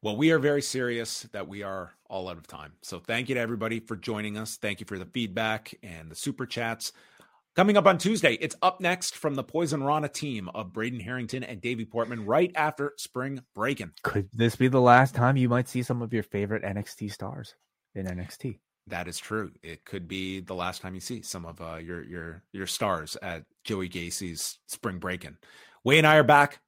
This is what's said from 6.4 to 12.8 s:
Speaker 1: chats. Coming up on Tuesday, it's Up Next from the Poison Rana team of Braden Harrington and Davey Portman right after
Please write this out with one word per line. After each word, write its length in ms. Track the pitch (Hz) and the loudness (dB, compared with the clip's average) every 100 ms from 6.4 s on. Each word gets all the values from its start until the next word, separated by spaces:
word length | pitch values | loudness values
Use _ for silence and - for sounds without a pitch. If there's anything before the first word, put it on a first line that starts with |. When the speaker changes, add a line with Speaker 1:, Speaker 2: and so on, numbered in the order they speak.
| 127 | -6
Speaker 1:
chats. 460 | - 117 113 - - _ _ _ _ _ - | -4 -4 -6 -8 -12 _ _ _ _ _ 2
Coming 220 | 196 208 | 6 8
up 80 | 196 | 8
on 140 | 180 | 6
Tuesday, 340 | 190 214 160 113 | 2 4 4 2
it's 140 | 156 - | -2 2
Up 180 | 180 185 | 2 2
Next 340 | 180 180 - - | -2 0 -4 -4
from 200 | 156 135 | -4 -4
the 80 | |
Poison 400 | 123 160 170 147 | -4 -2 0 0
Rana 260 | 135 156 147 | 0 0 0
team 400 | - 147 117 92 - | -6 -6 -6 -8 -10
of 180 | 95 | -10
Braden 260 | 90 113 123 | -4 -4 -4
Harrington 440 | 110 127 117 127 | -8 -8 -6 -8
and 180 | 123 110 | -8 -6
Davey 240 | 120 123 113 | -4 -4 -4
Portman 400 | 117 113 120 104 | -4 -4 -4 0
right 260 | 135 180 175 | 2 2 2
after 380 | 151 151 | -2 0